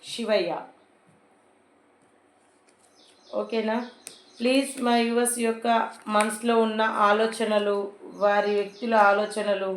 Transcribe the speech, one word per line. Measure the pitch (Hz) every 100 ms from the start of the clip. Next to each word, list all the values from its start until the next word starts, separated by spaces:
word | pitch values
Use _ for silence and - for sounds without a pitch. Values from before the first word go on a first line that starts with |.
శివయ్య. | - - 220 208 170 147 - - _ _ _ _ _ _ _ _ _ _ _ _ _ _ _ _ _ _ _ _ _ _ - _ -
ఓకేనా? | 214 214 226 214 226 240 - - - -
ప్లీజ్ | - 240 269 269 -
మా | 240 240
వ్యూవర్స్ | 233 233 240 240
యొక్క | 226 226 240 226 - - -
మనసులో | 208 220 220 233 233
ఉన్న | 220 220 220 220
ఆలోచనలు, | 208 208 226 220 220 214 208 202 196 - - 175
వారి | 202 202 202
వ్యక్తుల | 208 196 - 233 220
ఆలోచనలు | 202 202 208 214 208 190 190